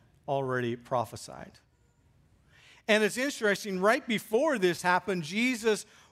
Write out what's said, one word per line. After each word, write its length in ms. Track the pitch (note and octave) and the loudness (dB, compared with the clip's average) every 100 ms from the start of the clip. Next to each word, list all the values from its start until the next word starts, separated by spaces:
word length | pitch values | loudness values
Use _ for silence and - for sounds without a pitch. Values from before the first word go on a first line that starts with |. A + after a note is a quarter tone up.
| _ _ - | _ _ -6
already 500 | C#3 C3+ B2+ A#2+ A#2+ | -4 -2 -2 -2 -4
prophesied. 760 | - B2+ A2 G#2+ - C2 - - _ _ _ _ _ _ _ _ _ _ - - - | -4 -4 -2 -8 -14 -16 -18 -20 _ _ _ _ _ _ _ _ _ _ -20 -6 2
And 140 | G#3+ | 4
it's 140 | G#3 G#3 | 2 0
interesting, 600 | C#4 - G#3+ F#3+ A3 F#3 | -4 0 0 0 -2 0
right 260 | G3+ C4 B3+ | 2 2 0
before 500 | G#3 - A3 D#4 B3+ | -4 0 0 2 2
this 220 | F3+ E3 | 2 2
happened, 420 | F3+ F3+ G#3+ F#3 | 2 2 2 -4
Jesus 600 | D3+ G3+ B3 A#3+ A3 G3+ - - - | -4 -2 0 0 0 0 -4 -20 -6